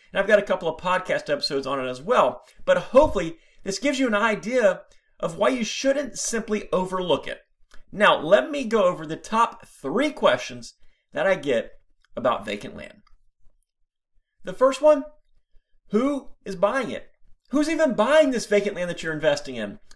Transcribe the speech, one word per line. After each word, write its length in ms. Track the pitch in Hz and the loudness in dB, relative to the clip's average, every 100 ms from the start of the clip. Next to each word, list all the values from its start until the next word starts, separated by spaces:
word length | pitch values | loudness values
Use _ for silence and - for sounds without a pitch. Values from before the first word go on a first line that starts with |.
| _ | _
and 80 | 185 | -4
I've 80 | 196 | 4
got 120 | 208 | 4
a 40 | |
couple 240 | 202 185 170 | 4 -2 -2
of 140 | - | -4
podcast 480 | 180 180 180 147 - | -2 -2 -2 -4 -2
episodes 360 | 139 - 139 135 | -4 -2 -4 -4
on 140 | 135 | -4
it 80 | 127 | -6
as 140 | 127 | -6
well. 420 | 170 240 135 113 - - - | 0 2 2 0 -12 -6 0
But 120 | 180 | 0
hopefully, 600 | - 254 302 196 165 - _ - | 4 6 6 2 -4 -8 _ -16
this 160 | - 196 | -8 -4
gives 180 | 277 262 | -2 0
you 100 | 254 | 0
an 80 | 208 | 2
idea 640 | 220 208 180 254 202 175 - _ _ - | 0 -2 -2 2 2 2 -6 _ _ -8
of 160 | 175 170 | -6 0
why 120 | 226 | 0
you 140 | 254 | 0
shouldn't 560 | 214 - 269 269 277 - | -4 -2 0 0 -2 -6
simply 480 | - 226 214 208 - | -6 -4 -4 -4 -2
overlook 540 | 185 185 185 175 131 - | -2 -2 -4 -2 -2 -2
it. 140 | - _ _ _ - - | -12 _ _ _ -20 -12
Now, 260 | 180 190 151 | 2 4 4
let 320 | 151 214 285 | 4 4 4
me 140 | 285 226 | -4 0
go 180 | 220 | 2
over 220 | 180 156 156 | 2 0 -6
the 100 | 160 | -10
top 500 | - 220 233 - - | -2 0 0 -2 -20
three 460 | - 135 190 302 | -12 -4 -2 -2
questions 600 | - 190 127 - 123 - - - _ _ | 2 2 2 -2 -12 -16 -20 -20 _ _
that 140 | 143 180 | -2 0
I 80 | 185 | 0
get 380 | 139 117 - - _ _ _ | 0 -2 -2 -12 _ _ _
about 320 | - 120 120 107 | -4 -2 -2 -4
vacant 300 | 104 - 82 | -10 -10 -16
land. 200 | - - _ - _ _ - _ _ _ _ _ _ _ _ _ | -18 -20 _ -20 _ _ -20 _ _ _ _ _ _ _ _ _
The 80 | - | -10
first 300 | 180 262 262 | 2 2 4
one, 240 | 302 294 302 - _ _ _ - _ _ - | 4 4 2 -16 _ _ _ -20 _ _ -4
who 400 | 208 269 277 - - | 0 0 -2 -8 -16
is 140 | 196 180 | -12 -2
buying 340 | 202 262 185 | 0 0 -4
it? 160 | 98 - _ - - _ | -8 -14 _ -20 -20 _
Who's 180 | 285 302 | -2 0
even 240 | 320 311 | 2 0
buying 380 | 190 233 311 294 | 2 4 4 4
this 160 | 240 - | 2 0
vacant 280 | 208 196 175 | 0 0 -4
land 140 | 175 | -6
that 120 | 170 | -6
you're 120 | 165 | -6
investing 420 | 156 151 143 139 117 | 0 2 0 -2 -8
in? 240 | 104 104 - | -8 -10 -18